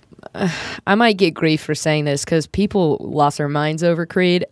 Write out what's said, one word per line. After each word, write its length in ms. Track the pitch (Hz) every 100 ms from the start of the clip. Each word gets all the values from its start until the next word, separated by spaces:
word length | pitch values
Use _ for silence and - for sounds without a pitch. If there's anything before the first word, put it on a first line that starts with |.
| _ - - -
<sighs> 500 | 190 156 - - -
I 100 | 202
might 200 | 233 196
get 140 | 185
grief 280 | - 160 156
for 120 | - 151
saying 300 | 160 151 147
this 200 | 143 -
'cause 200 | 165 151
people 520 | - 208 202 165 143
lost 380 | - 147 143 -
their 100 | 147
minds 340 | 147 151 156
over 220 | 175 170 170
Creed. 400 | - 180 180 175